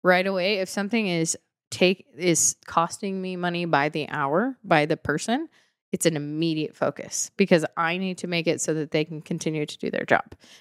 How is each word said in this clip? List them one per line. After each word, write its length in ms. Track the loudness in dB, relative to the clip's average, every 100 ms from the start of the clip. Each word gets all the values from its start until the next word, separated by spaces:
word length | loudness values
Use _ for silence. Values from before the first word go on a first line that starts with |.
right 220 | 4 4 4
away. 300 | 0 0 0
If 100 | -2
something 380 | -4 -2 0 0
is 300 | 0 0 -2 _ _ -10
take, 360 | 2 2 2 -4 -2
is 380 | 2 2 2 -2 -2
costing 560 | 0 0 -2 -6 -6
me 140 | -6 -4
money 300 | -4 -2 2
by 240 | 2 2
the 180 | -2 -6
hour, 480 | -4 0 2 0 -2
by 220 | 2 2 2
the 120 | -2
person, 500 | -2 -2 0 -2 -4 _ _ _ -8
it's 120 | 0 0
an 100 | 0
immediate 580 | -4 -2 -2 -2 -4 -2
focus 560 | -4 -4 -10 -8 -6 0
because 300 | 4 4 4 -2
I 220 | -2 0
need 200 | -4 -6
to 80 | -4
make 200 | -2 0
it 140 | 0
so 120 | 0 -2
that 160 | 0
they 120 | -2
can 180 | -2 -6
continue 440 | -6 -4 -2 -4 -6
to 120 | -6
do 120 | -4
their 140 | -4 2
job 280 | 0 0 -14 -20 -18